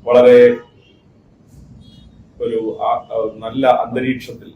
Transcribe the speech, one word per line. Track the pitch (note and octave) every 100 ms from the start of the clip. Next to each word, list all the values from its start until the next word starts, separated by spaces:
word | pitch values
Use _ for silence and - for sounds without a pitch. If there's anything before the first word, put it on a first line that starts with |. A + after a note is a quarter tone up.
വളരെ | A#2 B2 B2 B2 B2 A#2+ - _ _ _ _ _ _ _ _ - - - - - - _ _ _
ഒരു | A#2+ A2+ A2 -
ആ, |
ആ, | A2 A#2 - A2+ A2
നല്ല | G#2+ A2 B2+ C3
അന്തരീക്ഷത്തിൽ | A#2 A#2 A#2+ B2+ B2+ - - -